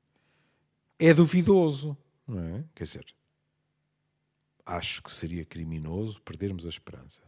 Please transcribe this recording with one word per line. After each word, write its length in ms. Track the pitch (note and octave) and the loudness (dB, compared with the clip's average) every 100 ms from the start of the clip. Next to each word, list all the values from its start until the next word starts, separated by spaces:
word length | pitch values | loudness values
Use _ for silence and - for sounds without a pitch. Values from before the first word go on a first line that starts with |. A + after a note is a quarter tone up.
| _ _ _ _ _ _ _ _ _ - | _ _ _ _ _ _ _ _ _ 4
É 160 | E3 | 6
duvidoso, 840 | D#3 D#3+ F3+ F3 G3 D#3+ C#3 D3+ C#3 _ _ - | 8 8 6 4 6 4 0 -6 -10 _ _ -10
não 120 | G2+ | -8
é? 260 | E2 G2 D#3+ | -6 -8 -10
Quer 100 | - | -10
dizer, 200 | E2 - - - _ _ _ _ _ _ _ _ _ _ _ _ _ _ | -10 -10 -16 -20 _ _ _ _ _ _ _ _ _ _ _ _ _ _
acho 380 | - F2 - - | -10 -8 -6 -8
que 80 | - | -10
seria 340 | - D#2+ F2 | -10 -8 -8
criminoso 760 | D#2 E2 D#2+ D#2+ D#2 F2+ A2 G#2 | -10 -10 -8 -8 -6 -6 -8 -10
perdermos 420 | - D#2+ G2 F#2 | -16 -8 -8 -6
a 40 | E2+ | -10
esperança, 520 | - - - C2 - | -12 -14 -20 -20 -20